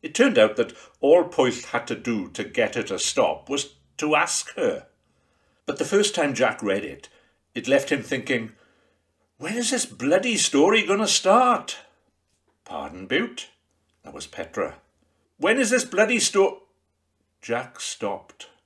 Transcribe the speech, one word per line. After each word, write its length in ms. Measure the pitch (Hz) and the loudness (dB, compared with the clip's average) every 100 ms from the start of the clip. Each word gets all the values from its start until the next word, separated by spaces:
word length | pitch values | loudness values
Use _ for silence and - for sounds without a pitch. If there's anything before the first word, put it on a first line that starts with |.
It 120 | - | -8
turned 240 | - 262 135 | 2 4 6
out 180 | 107 - | 4 4
that 180 | 117 - - _ | -4 -6 -20 _
all 240 | 139 175 | 6 6
Pwyll 400 | 170 - 127 110 - | 6 0 0 0 -6
had 200 | 120 - | -6 -6
to 80 | |
do 340 | 110 - 113 90 | -8 -4 -4 -6
to 140 | - | -10
get 300 | - - 107 | -6 -2 -2
her 80 | 123 | -2
to 140 | 104 92 | -6 -4
stop 500 | - - 95 73 - | -2 0 0 0 -6
was 280 | 139 - _ _ - | -6 -6 _ _ -8
to 180 | 151 | 0
ask 400 | 151 156 - - - | 0 0 -4 -6 -4
her. 300 | 117 - - _ _ _ _ _ _ _ | -4 -4 -12 _ _ _ _ _ _ _
But 140 | - 143 | -10 -6
the 80 | 160 | 0
first 280 | 202 208 | 2 2
time 200 | - 147 | 0 -2
Jack 280 | 123 120 - | 2 0 0
read 220 | 107 98 | -2 -2
it, 240 | 101 - - _ _ _ _ | -4 -14 -20 _ _ _ _
it 120 | 131 - | -12 2
left 240 | 139 - | 2 2
him 120 | 139 | -4
thinking, 500 | - 135 - 120 110 _ _ _ _ _ _ _ _ _ | -4 -6 -4 -4 -6 _ _ _ _ _ _ _ _ _
"When 180 | 165 226 | -8 -4
is 140 | 233 | -2
this 160 | 254 - | -2 -4
bloody 500 | 98 131 180 240 214 | -4 0 2 2 -2
story 460 | - 139 170 220 | 2 4 4 4
gonna 260 | 175 202 214 | 2 0 2
start?" 680 | - 185 220 254 - - - - _ _ _ _ _ _ _ | 2 4 4 4 0 -4 -14 -16 _ _ _ _ _ _ _
"Pardon, 420 | - 76 - 90 95 | -12 -10 -10 -12 -4
Bute?" 420 | 143 233 - - _ _ _ _ _ | -2 -2 -8 -18 _ _ _ _ _
That 100 | - | -20
was 140 | - - | -16 -16
Petra. 540 | - 85 - 71 - _ _ _ _ _ _ | -12 -10 -6 -6 -8 _ _ _ _ _ _
"When 200 | 165 240 | 0 2
is 120 | 226 | 2
this 140 | 247 | 0
bloody 360 | - 190 214 240 | 0 2 2 2
sto-" 440 | - 202 190 - _ _ _ _ _ _ _ _ | 0 2 2 0 _ _ _ _ _ _ _ _
Jack 400 | - 117 127 - | -6 -6 -6 -12
stopped. 680 | - - 104 95 - _ - _ | -12 -6 -6 -6 -12 _ -20 _